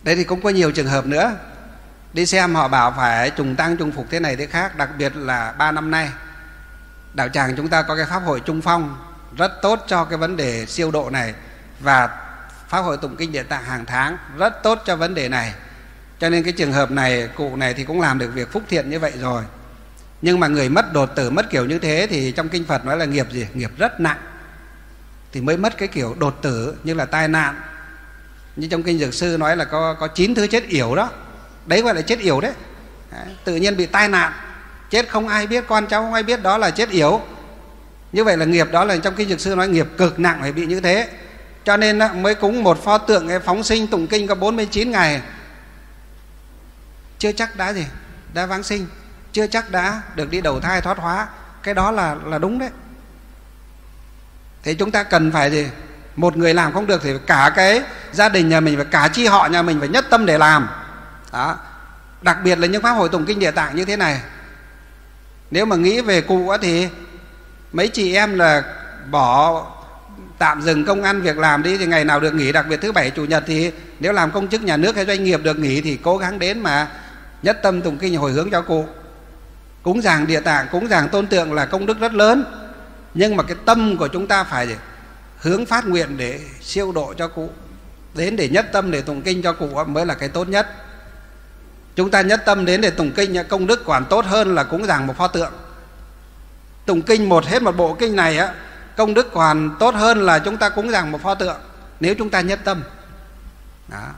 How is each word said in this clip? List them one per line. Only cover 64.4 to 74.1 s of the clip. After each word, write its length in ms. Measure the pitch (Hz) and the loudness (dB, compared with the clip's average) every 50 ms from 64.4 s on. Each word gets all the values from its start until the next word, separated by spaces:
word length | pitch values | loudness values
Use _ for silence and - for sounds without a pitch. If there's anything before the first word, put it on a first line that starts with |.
| - - - - - - - - - - - - - - - - - - - - - - | -20 -20 -20 -20 -20 -20 -20 -20 -20 -20 -20 -20 -20 -20 -20 -20 -20 -20 -20 -20 -14 -4
Nếu 140 | 147 180 214 | -2 0 0
mà 100 | 220 202 | 2 2
nghĩ 260 | 165 170 185 214 240 | 4 4 4 2 2
về 200 | 240 214 196 170 | 2 2 2 2
cụ 280 | 156 - 190 185 180 185 | 4 2 2 2 2 0
á 80 | 196 208 | 0 0
thì 260 | 208 175 165 170 185 175 - - - - - - - - - - - - - - - - | 0 0 0 0 0 -2 -6 -12 -18 -18 -20 -20 -20 -20 -20 -20 -20 -20 -20 -20 -20 -8
mấy 160 | - 165 190 | -2 0 0
chị 280 | 226 220 233 202 180 180 | 0 0 0 0 2 4
em 240 | 202 208 208 196 185 | 2 2 2 4 4
là 240 | 170 160 151 147 135 - - - - - - - - 135 | 6 6 6 4 2 -4 -12 -14 -16 -16 -16 -16 -10 -2
bỏ 540 | 143 147 127 120 123 139 151 170 165 165 - - - - - - - - - - - - - - - | 2 4 4 6 6 6 6 4 2 0 -6 -10 -16 -20 -20 -20 -20 -20 -20 -20 -20 -20 -20 -20 -4
tạm 240 | - 160 160 147 147 | 0 0 2 2 2
dừng 240 | 151 165 160 151 151 | 0 0 2 2 2
công 180 | 175 196 196 202 | 2 0 2 2
ăn 180 | 190 196 196 | 0 0 2
việc 160 | 180 170 151 | 0 -2 0
làm 260 | 151 156 156 147 147 151 | 2 2 2 4 2 2
đi, 140 | 175 190 | 0 0
thì 80 | 196 190 | 0 0
ngày 200 | 165 170 160 147 | 2 2 2 2
nào 140 | 156 147 143 | 2 2 2
được 140 | 151 156 151 | 2 0 0
nghỉ, 180 | 156 139 131 | 0 0 2
đặc 140 | 147 160 143 156 | 2 0 0 0
biệt 120 | 156 147 | -2 -2
thứ 100 | - 214 | -2 0
bảy 200 | 208 180 139 131 | 0 0 0 0
chủ 140 | 135 165 151 | -2 -4 -2
nhật 180 | 147 160 156 - | 0 0 0 0
thì 240 | - 160 156 165 175 165 - - - - - | 0 -2 0 0 -2 -4 -8 -18 -20 -12 -6
nếu 140 | 143 185 | -2 0